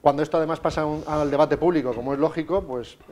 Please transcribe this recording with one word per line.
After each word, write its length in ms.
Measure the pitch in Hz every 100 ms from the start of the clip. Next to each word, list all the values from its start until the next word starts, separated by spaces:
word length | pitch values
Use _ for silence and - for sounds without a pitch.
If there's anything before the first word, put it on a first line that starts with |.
Cuando 220 | 151 143
esto 140 | 151 165
además 240 | 160 160
pasa 240 | 165 151 151
un, 160 | 151 151
al 220 | 151 147
debate 280 | 143 151 143
público, 380 | 165 165 127
como 180 | 117 123
es 60 | 139
lógico, 420 | 156 160 156 185
pues, 340 | 175 127 113 - -